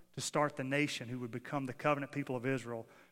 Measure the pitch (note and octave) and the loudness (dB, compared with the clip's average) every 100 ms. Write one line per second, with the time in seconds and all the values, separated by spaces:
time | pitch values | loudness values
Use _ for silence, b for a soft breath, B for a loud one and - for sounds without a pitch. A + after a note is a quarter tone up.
0 | - - - D#3 D3 - C3 C#3+ D3 - | -12 -6 0 4 4 2 2 2 2 0
1 | A#2 B2 A#2+ A#2+ - C#3+ C3+ A#2 D3 C#3 | -4 -6 -4 -6 -4 -2 -2 0 2 2
2 | C#3 C#3+ C#3 B2+ B2 C3+ A#2 A#2 A2+ b | 0 -4 -2 0 0 0 -2 -6 -8 b
3 | b | b